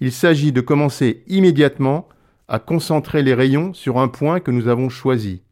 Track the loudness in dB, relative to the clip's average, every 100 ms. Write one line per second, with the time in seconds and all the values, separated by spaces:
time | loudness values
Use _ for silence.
0 | -6 0 2 2 2 0 0 0 0 0
1 | -2 -2 -2 2 4 4 2 2 -2 -2
2 | -6 _ _ _ -8 -8 -4 -4 -2 -4
3 | -2 0 2 2 2 2 -2 -6 -4 0
4 | -2 -2 -2 -2 -2 -2 0 0 -2 -4
5 | -2 -2 -2 -10 _